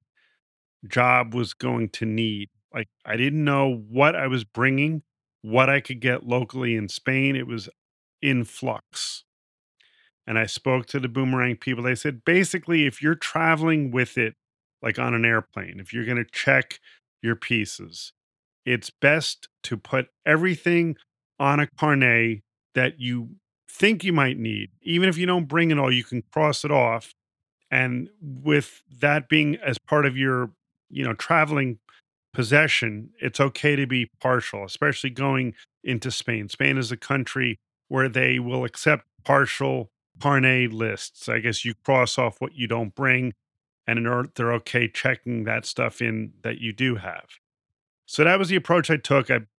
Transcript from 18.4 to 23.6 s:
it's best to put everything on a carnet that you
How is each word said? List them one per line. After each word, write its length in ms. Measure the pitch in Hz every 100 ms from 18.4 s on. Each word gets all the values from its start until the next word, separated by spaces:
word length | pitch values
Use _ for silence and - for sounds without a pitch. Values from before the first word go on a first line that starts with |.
| _ _ -
it's 240 | 123 -
best 580 | - 135 156 - - - _
to 140 | - 117
put 320 | - 131 123 _ -
everything 720 | 156 185 170 175 175 170 151 _ _ _ -
on 200 | 139 143
a 80 | 147
carnet 760 | - 151 139 127 117 117 104 - _ _ 131
that 240 | 127 -
you 380 | 123 123 117 - _ _